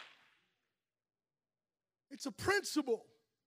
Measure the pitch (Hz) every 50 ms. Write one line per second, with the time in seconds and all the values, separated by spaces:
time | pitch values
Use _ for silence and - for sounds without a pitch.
0 | - - - _ _ _ _ _ _ _ _ _ _ _ _ _ _ _ _ _
1 | _ _ _ _ _ _ _ _ _ _ _ _ _ _ _ _ _ _ _ _
2 | _ _ 285 220 - 269 202 - - 359 392 403 - - - 302 285 254 226 208
3 | - - _ _ _ _ _ _ _